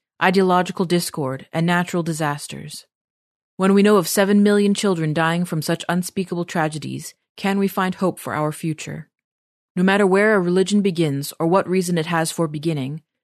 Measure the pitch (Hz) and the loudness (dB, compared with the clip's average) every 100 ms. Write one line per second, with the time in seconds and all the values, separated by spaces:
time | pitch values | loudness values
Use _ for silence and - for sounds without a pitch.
0 | _ - 180 190 190 180 175 - 175 175 | _ -2 2 4 4 2 0 -4 -2 -2
1 | - - 131 135 - 165 170 175 175 180 | -2 -6 -6 -8 -8 -2 0 0 0 -4
2 | 165 156 151 147 - 139 147 - - _ | -4 -4 -4 -4 -8 -14 -14 -16 -20 _
3 | _ _ _ _ _ - 190 196 202 208 | _ _ _ _ _ -2 2 4 6 4
4 | 165 - 196 208 202 208 202 202 208 175 | 4 2 4 4 4 4 2 0 0 0
5 | 160 151 160 170 175 165 151 165 - 175 | -2 0 0 0 -2 -4 -2 -4 -2 -4
6 | 180 - 185 175 175 185 156 151 135 131 | -4 -6 -6 -6 -4 -2 -4 -4 -8 -10
7 | 151 - _ - 196 196 196 196 185 185 | -12 -18 _ -8 -4 0 0 0 -4 0
8 | 185 - - 113 151 151 165 151 - 147 | -2 -2 -6 -4 -4 -4 -6 -6 -8 -12
9 | 156 _ _ _ _ _ _ - 185 202 | -14 _ _ _ _ _ _ 0 2 4
10 | 196 190 214 214 175 180 190 208 196 165 | 4 4 4 4 2 2 2 2 2 2
11 | 160 139 143 - 165 190 170 185 180 175 | 0 -2 -6 -4 2 2 2 0 0 -2
12 | 160 170 160 - 165 151 160 151 131 151 | 0 -2 -2 -2 -4 -4 -4 -4 -4 -8
13 | - _ | -14 _